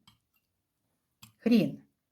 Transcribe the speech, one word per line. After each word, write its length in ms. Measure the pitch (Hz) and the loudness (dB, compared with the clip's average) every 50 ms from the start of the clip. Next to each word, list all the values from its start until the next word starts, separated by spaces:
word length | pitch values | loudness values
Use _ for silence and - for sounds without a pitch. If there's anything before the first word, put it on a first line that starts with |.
| _ _ _ _ _ _ _ _ _ _ _ _ _ _ _ _ _ _ _ _ _ _ _ _ - - _ _ | _ _ _ _ _ _ _ _ _ _ _ _ _ _ _ _ _ _ _ _ _ _ _ _ -20 -20 _ _
хрін. 440 | - 226 240 208 160 139 - - - _ _ _ _ _ | -2 0 2 2 0 -2 -6 -14 -20 _ _ _ _ _